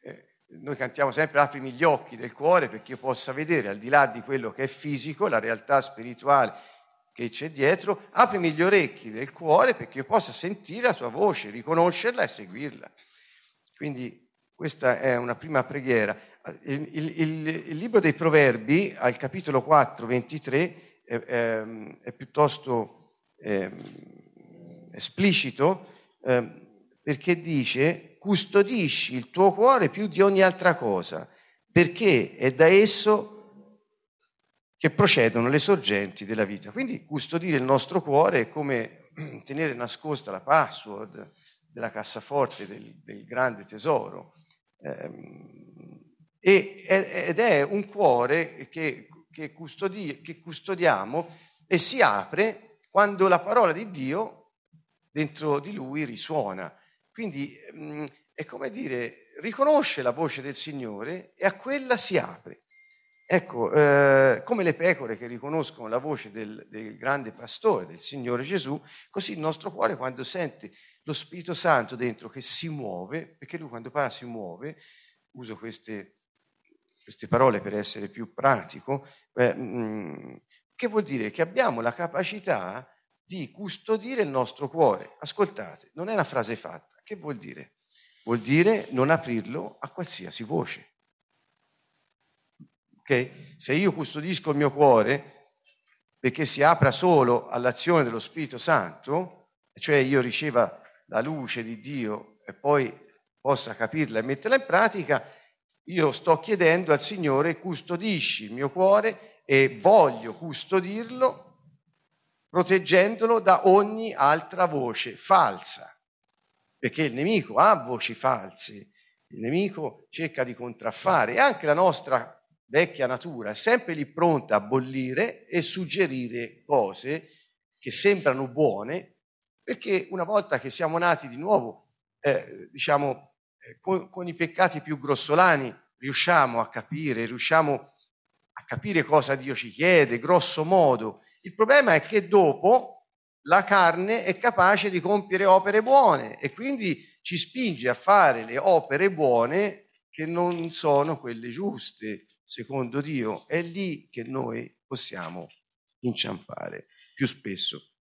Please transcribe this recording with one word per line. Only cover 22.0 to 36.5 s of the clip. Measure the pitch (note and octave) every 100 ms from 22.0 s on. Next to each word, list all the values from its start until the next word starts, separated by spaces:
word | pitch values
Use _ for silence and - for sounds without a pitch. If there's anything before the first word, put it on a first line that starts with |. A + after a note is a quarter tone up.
è | -
piuttosto, | - C3 - D3 - - A#2+ G#2 _ _ _ _ _
ehm, | - G2 F#2 - - - - - _ _ - - - - -
esplicito, | - - - G3 F3 C3+ A#2 D3 F#3 - - _ _
ehm, | B2+ B2 B2 - - _ _ _
perché | - C#3+ - E3+
dice: | E3 D3+ A#2+ B2 D3 F3 - _
"Custodisci | G3 G3 - G3+ G3+ A#3+ E3 - - B2+
il | A#2+
tuo | - G3
cuore | G3 A#3 C4 E3
più | - G#3
di | D#3
ogni | G3 G3
altra | F#3+ F#3 F3+ E3
cosa, | A#2 G2 E2+ D#2+ - _ _ _ _
perché | - E3+ - A3 C#3 - -
è | B2+
da | B2+ D#3+
esso | F#3+ G#3+ - G#3+ G#3+ - - - - - _ _ _ _ _ _ _ _ _ _ _
che | D#3+
procedono | - G3+ - A2+ A#2 A#2+
le | D3
sorgenti | D3 F#3+ - G3+ G2+ -
della | G2 G#3
vita." | G2